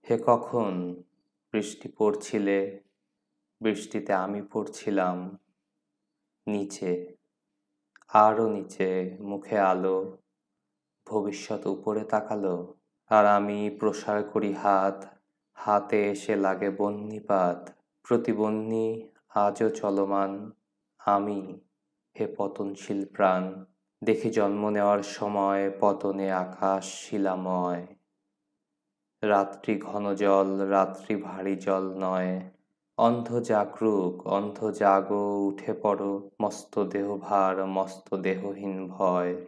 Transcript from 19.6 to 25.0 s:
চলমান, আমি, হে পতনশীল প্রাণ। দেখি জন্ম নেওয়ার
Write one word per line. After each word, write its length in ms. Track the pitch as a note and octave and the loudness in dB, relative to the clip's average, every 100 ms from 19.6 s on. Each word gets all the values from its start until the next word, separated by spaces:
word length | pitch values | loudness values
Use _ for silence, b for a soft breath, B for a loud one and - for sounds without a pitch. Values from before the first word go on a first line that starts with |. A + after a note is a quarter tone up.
| A2 | 0
চলমান, 640 | - G#2 G2 G2 G2 G2 G2 A2 - _ _ _ _ | 0 -2 0 0 0 -2 -4 -12 -18 _ _ _ _
আমি, 400 | - G2+ G#2 G2 F#2+ - _ _ _ _ _ - | 2 2 2 -6 -8 -16 _ _ _ _ _ -6
হে 80 | G#2+ - | -6 -4
পতনশীল 640 | G2+ - G2+ G2 - G2+ | -6 -4 -8 -8 -6 -6
প্রাণ। 380 | G2 - G2 F#2 F#2 F#2+ - _ _ _ | -6 2 4 4 0 -8 -16 _ _ _
দেখি 260 | G#2 A2 A#2 | 0 2 2
জন্ম 320 | G#2+ G2+ G2+ G#2 | 2 2 0 0
নেওয়ার 340 | G#2 G2+ G2+ | 2 4 4